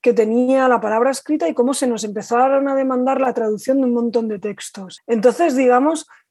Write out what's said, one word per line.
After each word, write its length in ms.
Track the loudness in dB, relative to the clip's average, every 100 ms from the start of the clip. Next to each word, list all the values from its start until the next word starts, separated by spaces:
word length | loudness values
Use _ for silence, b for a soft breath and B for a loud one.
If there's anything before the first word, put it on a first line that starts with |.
que 120 | 2
tenía 540 | 2 2 0 2 2 2
la 140 | 2
palabra 300 | 0 0 0
escrita 360 | -2 -4 -2 -2
y 60 |
cómo 220 | 0 0 0
se 100 | -2
nos 180 | -2
empezaron 640 | -6 -8 -4 2 2 2 0
a 60 |
demandar 480 | -2 0 0 0 0
la 140 | 0 -2
traducción 420 | -2 -4 -2 0
de 60 |
un 100 | 2
montón 340 | 0 0 -2 -4
de 120 | -6
textos. 640 | -8 -10 -14 -14 -16 -18 -4
Entonces, 500 | 2 2 2 0 4
digamos 520 | 4 4 2 -2 -8 b _